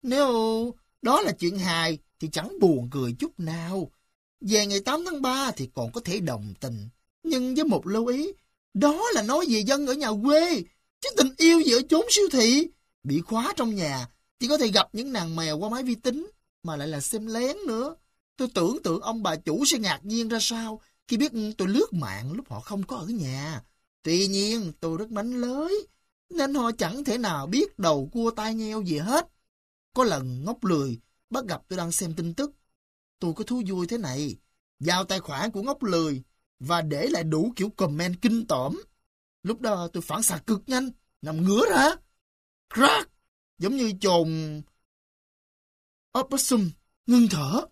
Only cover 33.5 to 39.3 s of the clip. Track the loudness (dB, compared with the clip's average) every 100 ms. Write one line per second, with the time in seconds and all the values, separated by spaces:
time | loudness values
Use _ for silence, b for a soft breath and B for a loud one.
33.5 | -4 -2 -2 -2 -4 -4 -4 -6 -8 _
34.5 | _ _ _ 0 0 0 -4 -4 -4 -4
35.5 | -4 -4 -2 0 2 0 -2 -8 _ _
36.5 | _ -2 0 0 -2 0 0 0 0 0
37.5 | 0 -4 0 -2 0 -2 0 2 2 0
38.5 | 0 0 -4 -10 _ _ _ _